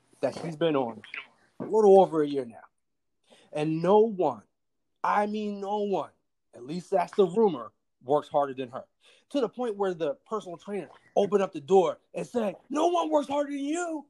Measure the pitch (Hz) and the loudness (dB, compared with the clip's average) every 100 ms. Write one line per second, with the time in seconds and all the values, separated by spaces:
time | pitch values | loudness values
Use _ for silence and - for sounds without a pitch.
0 | _ - 131 - 165 156 165 143 117 110 | _ -6 -6 -6 -10 -2 0 0 -2 -6
1 | - - - _ _ - - 214 208 190 | -16 -18 -18 _ _ -14 -2 4 8 8
2 | 165 160 147 139 120 - - _ _ _ | 8 2 -2 -4 -8 -14 -20 _ _ _
3 | _ _ _ _ _ 151 156 160 170 208 | _ _ _ _ _ -4 -2 0 4 6
4 | 226 185 151 113 _ _ _ _ _ - | 4 2 -2 -2 _ _ _ _ _ -6
5 | 175 196 214 214 208 202 196 208 208 175 | -2 0 -2 -4 -6 -8 -6 -4 -2 -4
6 | 127 _ _ _ _ - 127 175 - 190 | -6 _ _ _ _ -18 -10 -10 -2 -2
7 | 175 - 185 196 214 135 107 _ _ _ | -2 2 2 4 2 0 -12 _ _ _
8 | 127 147 - 151 139 131 123 123 - _ | 0 0 2 0 0 -4 -10 -12 -16 _
9 | _ _ _ 285 220 233 240 202 196 165 | _ _ _ -2 -2 -4 -6 -2 -4 -2
10 | 151 - - 214 180 170 - 202 147 - | -4 -6 -8 -10 -10 -16 -10 -10 -10 -18
11 | _ - 202 202 190 156 139 190 160 123 | _ 0 2 2 0 -6 4 4 4 -4
12 | _ 165 165 240 208 - - 294 339 349 | _ -12 -6 -4 -4 -8 -8 0 0 0
13 | 320 302 269 285 285 285 277 339 339 311 | 0 0 0 -4 -4 -6 -6 -4 -6 -8
14 | 294 | -14